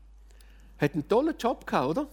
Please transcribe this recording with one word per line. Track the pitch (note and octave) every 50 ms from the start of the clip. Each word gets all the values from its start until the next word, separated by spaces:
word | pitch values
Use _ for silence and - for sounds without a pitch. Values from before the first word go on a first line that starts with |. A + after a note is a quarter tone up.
| - - - - - - - - - - - - - - - -
hat | D3+ D3 -
einen | D#3 C#3+ -
tollen | G3 A#3+ D4+ D#4+ - -
Job | - A#3 C4 - -
gehabt, | - A3+ E3+ B2+ C3+
oder? | E3 C4 D4+ -